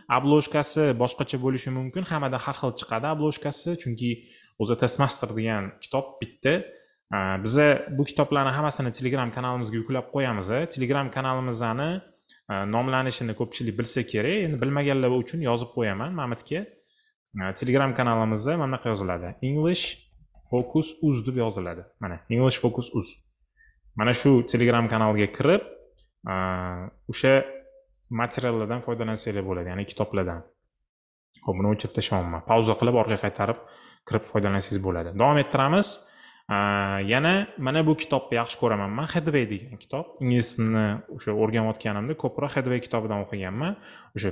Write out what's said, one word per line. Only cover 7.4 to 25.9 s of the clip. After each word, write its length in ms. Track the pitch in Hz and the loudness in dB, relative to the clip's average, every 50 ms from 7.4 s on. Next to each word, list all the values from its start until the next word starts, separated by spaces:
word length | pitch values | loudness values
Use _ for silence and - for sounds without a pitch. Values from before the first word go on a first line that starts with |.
biza 240 | 101 110 123 147 147 147 139 - - - | 0 2 4 6 6 6 6 4 0 -4
bu 160 | 143 131 143 | -2 -2 -2
kitoblarni 460 | - - - 147 - 151 143 135 135 127 | -2 2 0 0 2 2 2 2 2 0
hammasini 340 | 143 151 147 - - 135 120 | 0 0 -2 -2 -2 -4 -4
Telegram 400 | 110 - 127 127 131 135 123 120 | -2 -2 -2 -2 0 0 -2 -2
kanalimizga 460 | - 127 127 123 123 123 120 107 110 117 | -4 -4 -4 -2 -2 -2 -4 -2 -2 -4
yuklab 300 | 113 127 131 131 - - - | -2 -2 -2 -4 -4 -2 -2
qo'yamiz. 380 | 139 135 127 113 101 92 98 117 139 170 165 - | -2 0 0 0 -2 -2 0 0 0 -2 -2 -2
Telegram 340 | 135 127 120 139 139 139 127 | -4 -4 -2 0 -2 -2 -2
kanalimizni, 800 | - 131 131 131 131 127 127 127 117 110 120 113 113 131 147 165 180 190 - - _ _ _ _ - _ _ | -4 -4 -2 -2 -2 -2 -2 -4 -4 -2 -2 -2 -2 -2 -2 -2 -4 -6 -8 -14 _ _ _ _ -20 _ _
a, 140 | - 101 98 98 104 110 | -6 -4 -4 -2 0 0
nomlanishini 580 | 117 127 131 131 131 131 131 120 - 123 110 107 - | 0 0 2 0 0 0 0 -2 -4 -4 -4 -4 -4
ko'pchilik 400 | 120 113 - - 123 113 101 107 | -6 -6 -4 -6 -4 -4 -4 -4
bilsa 260 | 123 - - 131 117 | -4 -2 -2 -4 -4
kerak. 400 | - - 107 107 143 190 214 190 | -2 -2 -2 0 0 0 0 -2
Endi 160 | 160 147 120 | -2 -2 -2
bilmaganlar 560 | 139 135 139 143 143 143 139 135 127 123 127 | -2 -2 0 0 0 2 2 2 2 2 2
uchun 240 | 127 123 - - 165 | 0 0 -2 -4 -2
yozib 320 | 151 123 117 117 120 - - | 0 0 0 0 0 -4 -2
qo'yaman, 400 | 127 117 104 98 98 120 165 185 | -2 0 0 0 -2 -4 -6 -4
Mamatga. 480 | 165 135 120 117 - - - 147 175 208 - - _ _ _ _ _ _ _ _ _ _ _ - 101 | -4 -4 -4 -6 -6 -6 -6 -6 -6 -6 -8 -14 _ _ _ _ _ _ _ _ _ _ _ -10 -6
A, 120 | 92 95 98 | -6 -6 -4
Telegram 380 | - 123 127 123 135 139 135 117 | -4 0 2 4 4 4 2 2
kanalimizda 580 | 127 127 120 117 113 110 110 110 104 107 139 165 | 0 2 2 2 2 2 2 0 0 0 -2 -2
mana 140 | 170 143 | -2 -2
bunaqa 260 | 131 131 120 - 120 110 | -2 -4 -4 -2 -2 -2
yoziladi. 400 | 98 98 92 87 85 87 87 - - | -2 -2 -4 -4 -4 -6 -10 -10 -6
English 420 | 127 127 143 151 156 170 180 - - - - - - _ _ - - _ _ - - - | -4 -2 0 2 2 2 2 0 -2 -6 -8 -10 -16 _ _ -20 -20 _ _ -20 -10 -2
Focus 420 | 123 123 120 - - 160 156 - - - | -2 -2 0 2 0 0 0 0 -4 0
Uz 240 | 165 151 135 117 107 | 2 2 2 2 0
deb 160 | 131 127 123 | -2 0 0
yoziladi. 480 | 117 113 104 110 90 87 82 85 87 - _ - | 0 0 -2 -4 -6 -6 -8 -10 -14 -18 _ -10
Mana, 220 | 104 92 87 82 - - | -8 -8 -8 -8 -4 -2
English 320 | 113 120 131 131 123 - | 2 4 4 4 4 4
Focus 320 | - 120 113 127 117 - - | 0 0 0 0 -6 -2 -4
Uz. 160 | 113 - - - - _ _ _ _ _ _ _ _ _ _ _ _ _ - - | -4 -4 -4 -8 -10 _ _ _ _ _ _ _ _ _ _ _ _ _ -10 -2
Mana 180 | 104 107 120 123 | 0 2 2 2
shu 160 | - - 143 135 120 117 | 4 6 6 6 6 6
Telegram 380 | - - 117 120 120 120 117 117 | 4 2 4 4 6 6 4 4
kanalga 380 | 104 117 110 110 107 107 104 104 98 - | 2 2 2 4 4 4 4 2 2 0
kirib, 300 | - - 143 185 208 - - - - - _ | 2 4 4 4 4 2 -2 -16 -20 -20 _